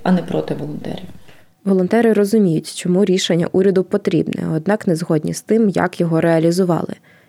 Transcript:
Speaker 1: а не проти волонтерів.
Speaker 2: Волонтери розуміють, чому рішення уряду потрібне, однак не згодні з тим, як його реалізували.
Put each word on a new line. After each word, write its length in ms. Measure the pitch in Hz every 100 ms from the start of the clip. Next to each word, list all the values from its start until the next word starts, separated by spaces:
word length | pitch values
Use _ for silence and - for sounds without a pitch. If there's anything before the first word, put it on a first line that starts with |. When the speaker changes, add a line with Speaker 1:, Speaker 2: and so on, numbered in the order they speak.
Speaker 1:
а 80 | -
не 100 | 180
проти 320 | - 156 156
волонтерів. 520 | 147 147 151 - - 185 - - - _ _ 196
Speaker 2:
Волонтери 480 | 190 180 226 233
розуміють, 640 | 208 202 226 190 156 - -
чому 280 | 175 180 202
рішення 420 | 180 - 170 170
уряду 320 | 185 196 190
потрібне, 720 | 185 202 202 160 - - 170 160
однак 320 | 156 214 -
не 80 | 165
згодні 380 | 170 156 165
з 80 | 170
тим, 280 | - 220 214
як 300 | 175 175 -
його 220 | 170 165
реалізували. 760 | 165 165 165 175 180 165 - - _ _